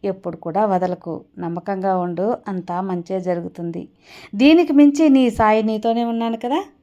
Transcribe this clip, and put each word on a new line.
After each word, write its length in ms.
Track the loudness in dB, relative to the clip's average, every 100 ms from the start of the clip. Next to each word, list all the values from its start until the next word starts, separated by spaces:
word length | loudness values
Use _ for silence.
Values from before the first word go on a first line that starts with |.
| -6
ఎప్పుడు 260 | -8 -10 -10
కూడా 180 | -6 -2 0
వదలకు. 420 | 0 -2 -6 -8 -12 -12 -12
నమ్మకంగా 540 | -8 -8 -8 -6 -2 -2
ఉండు, 220 | -2 -4 -4 -4 -6
అంతా 280 | -8 -6 -6 -4
మంచే 300 | -6 -6 -6 -4
జరుగుతుంది. 540 | -6 -6 -10 -10 -10 -14 _ _ -20 -14
దీనికి 400 | 2 6 6 4 6
మించి 260 | 6 6 4 6
నీ 80 | 4 2
సాయి 240 | 2 4 0
నీతోనే 340 | -2 -2 0 -2
ఉన్నాను 280 | -2 -4 -4
కదా 160 | -4 -4 -6 _